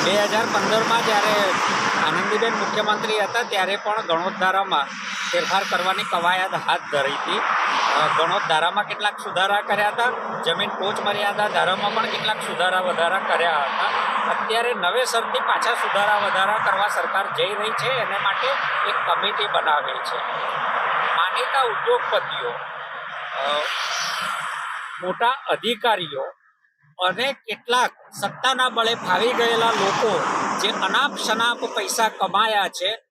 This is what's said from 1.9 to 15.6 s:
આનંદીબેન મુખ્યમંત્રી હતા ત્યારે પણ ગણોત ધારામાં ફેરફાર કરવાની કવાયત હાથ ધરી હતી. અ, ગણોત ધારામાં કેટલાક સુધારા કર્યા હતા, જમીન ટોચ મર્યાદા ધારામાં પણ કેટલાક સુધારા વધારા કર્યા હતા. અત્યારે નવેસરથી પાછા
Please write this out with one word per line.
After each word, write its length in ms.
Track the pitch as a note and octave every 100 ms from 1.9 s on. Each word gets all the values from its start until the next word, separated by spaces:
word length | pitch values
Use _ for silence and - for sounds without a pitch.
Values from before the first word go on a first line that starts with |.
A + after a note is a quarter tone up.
| - D#3+
આનંદીબેન 460 | E3+ G3 G#3 A3+
મુખ્યમંત્રી 680 | G#3+ - A3 G#3 G#3 G#3+ G#3+
હતા 240 | G3 -
ત્યારે 340 | A#3+ G#3 F#3 G3+
પણ 260 | G#3 G#3+
ગણોત 340 | A3 E3 F#3 G3
ધારામાં 460 | F#3 F#3+ G3 D#3 C#3 - - - -
ફેરફાર 320 | F3 D#3 F#3+ G3
કરવાની 320 | F#3 F#3 F#3+
કવાયત 520 | G3+ F3+ E3+ F#3 F#3+
હાથ 300 | E3+ D3 E3+ -
ધરી 240 | C#3+ C#3 C#3
હતી. 240 | D#3 G3+ - - - - - C#3+
અ, 100 | D3+ D3+
ગણોત 260 | E3 G3 F3+
ધારામાં 380 | D#3+ E3+ F#3+ G3+
કેટલાક 320 | G3+ G#3 G3+
સુધારા 440 | G#3 F3+ G3 G3+
કર્યા 280 | G#3 G#3 G#3
હતા, 220 | G#3 A#3+ A3+ - -
જમીન 260 | D#3+ E3+ G#3
ટોચ 300 | - G3 G#3
મર્યાદા 480 | G#3 G3+ G3+ G3+ G#3
ધારામાં 460 | F3+ E3 F#3+ G3+
પણ 120 | A3 A3+
કેટલાક 340 | A3 G#3+ G#3+
સુધારા 400 | G#3 E3 F3+ F#3
વધારા 400 | F3+ D#3+ E3+ G3
કર્યા 400 | G3 E3 E3+ D3+
હતા. 300 | C3+ - G3+ - - - -
અત્યારે 440 | - A3+ A3+ A#3+
નવેસરથી 680 | G#3+ F3+ A3+ B3 A#3 G#3+ B3+
પાછા 340 | - F3